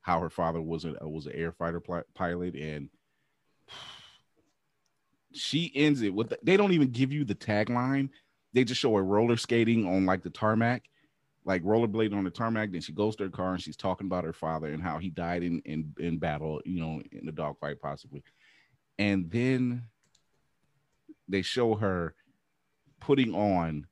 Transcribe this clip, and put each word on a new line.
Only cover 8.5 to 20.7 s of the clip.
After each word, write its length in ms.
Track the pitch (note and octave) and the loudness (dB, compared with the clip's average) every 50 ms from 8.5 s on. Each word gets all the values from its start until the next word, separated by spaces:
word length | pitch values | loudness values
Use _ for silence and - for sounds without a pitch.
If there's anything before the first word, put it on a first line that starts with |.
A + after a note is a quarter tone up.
They 120 | - B2+ B2+ | 4 4 4
just 160 | A2+ B2+ - | 4 2 2
show 140 | - B2+ A2 | 2 4 4
her 60 | G2+ F#2+ | 4 4
roller 320 | F#2 G2+ G#2 A2+ A#2+ A#2+ | 4 4 6 6 6 4
skating 500 | A#2 - - A#2+ A#2 A2+ A2 A#2 A2+ G#2+ | 2 2 2 4 4 6 6 4 4 4
on, 180 | F2 F#2 F#2+ F#2+ | 2 2 4 4
like, 180 | F#2 F#2+ F#2 | 4 2 2
the 80 | - F2 | 0 -8
tarmac, 540 | - - - G#2+ A2 A2 A2+ A#2 B2 B2+ _ _ _ _ _ _ _ _ _ _ _ _ _ | -6 0 2 2 4 4 4 2 0 -2 _ _ _ _ _ _ _ _ _ _ _ _ _
like, 180 | - F#2+ F2+ | 0 0 0
rollerblading 520 | E2 F#2+ G#2+ A#2 A#2 A2 G2+ A2+ A2 G#2+ G#2 | 2 4 4 4 4 2 2 2 0 2 2
on 80 | G#2 G2 | 0 -2
the 60 | F2+ | -2
tarmac. 400 | - - A#2 A2+ A2+ A2 G#2+ G#2 | -2 -2 -2 -2 0 0 -2 -2
Then 120 | F2+ E2+ | -4 -8
she 100 | D#2+ - | -8 -8
goes 240 | D#2 - G#2 G#2+ G#2+ | -2 0 0 0 0
to 80 | - G2+ | -2 -6
her 60 | F#2+ | -6
car 240 | F2 - F#2 F#2 F#2 | -4 -4 -2 -2 -2
and 80 | F2 | -4
she's 140 | F2 - - | -6 -10 -12
talking 300 | - - F#2+ F2+ - G2 | -4 -2 -2 -2 -2 -2
about 180 | F#2 F#2 F2+ D#2+ | -4 -2 -2 -2
her 100 | D#2+ E2 | -4 -6
father 340 | - - D#2+ D#2+ D#2+ D#2+ D2+ | -4 -4 -4 -2 -2 -4 -6
and 140 | D2+ D#2 | -6 -4
how 160 | E2+ F2 D2+ D#2 | -4 -4 -4 -4
he 100 | F2+ F#2+ | -6 -8
died 340 | D#2+ D#2+ E2+ E2+ F2 F2 | -6 -6 -4 -4 -2 -2
in, 180 | F2 F2 E2+ D#2+ - | -2 -2 -4 -4 -6
in, 300 | - D#2 D#2 D#2 D2+ D2 - | -6 -6 -6 -6 -8 -8 -6
in 200 | D#2+ E2+ E2 D#2+ | -4 -4 -4 -2
battle, 420 | D#2+ E2 D2+ D2 D#2 D#2 D#2 D2 - | -2 -4 -4 -4 -4 -6 -6 -6 -6
you 140 | - F#2 F2 | -6 -6 -4
know, 200 | D#2+ D#2+ D#2 D2 - - | -4 -4 -6 -8 -10 -12
in 120 | - - - | -16 -12 -12
the 80 | D#2+ | -10
dogfight 480 | D#2+ D#2+ D#2 D2 C#2+ _ - D2 D2 C#2 | -8 -6 -6 -6 -6 _ -8 -8 -8 -6
possibly. 420 | - C#2+ C#2+ C#2+ - - C#2 C#2+ - _ _ _ _ _ _ _ _ _ _ _ _ _ _ - | -8 -8 -8 -8 -12 -16 -18 -18 -18 _ _ _ _ _ _ _ _ _ _ _ _ _ _ 0
And 320 | G2+ G#2 G2+ G2 F2+ E2 | 0 2 2 2 0 -2
then 540 | F2 A#2 A#2+ B2+ C3 B2 B2+ B2 A#2+ B2 A#2+ A2 _ _ _ _ _ _ _ _ _ _ _ _ _ _ _ _ | -2 0 2 2 2 2 0 0 -2 -4 -8 -12 _ _ _ _ _ _ _ _ _ _ _ _ _ _ _ _